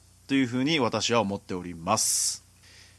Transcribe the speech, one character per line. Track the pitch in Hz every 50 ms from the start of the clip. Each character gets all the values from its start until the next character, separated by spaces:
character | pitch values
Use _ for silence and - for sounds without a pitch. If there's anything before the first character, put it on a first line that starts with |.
| - - - - - -
と | 135
い | 135 131
う |
ふ | 117 120 127
う | 131
に | 151 165 151
私 | 120 107 113 110 98 -
は | 117 120
思 | 104 98 101
っ | 98
て | - - 98
お | 90
り | 87 90 87
ま | 82 82 92 107
す。 | 107 - - - - - - - - - - - - - - - - - - -